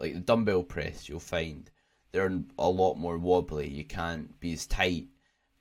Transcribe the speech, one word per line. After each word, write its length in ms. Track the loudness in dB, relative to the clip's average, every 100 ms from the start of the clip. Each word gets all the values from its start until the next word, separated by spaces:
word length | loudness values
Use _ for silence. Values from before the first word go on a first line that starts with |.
like 140 | -6
the 40 | -4
dumbbell 460 | 2 4 4 2
press, 440 | 0 -6 -6 -8 -12
you'll 120 | -12
find 500 | -4 -4 -4 -8 -16 _ _ _ _
they're 260 | 0 0 0 -4 0
a 100 | 2
lot 280 | 4 2 2
more 220 | -4 -2
wobbly. 500 | 4 4 2 -4 -6
You 160 | -8
can't 560 | -8 -6 -4 -6 -10 -10
be 140 | -6
as 120 | -6 -2
tight. 400 | 2 2 2 -6 _ _ _ _ _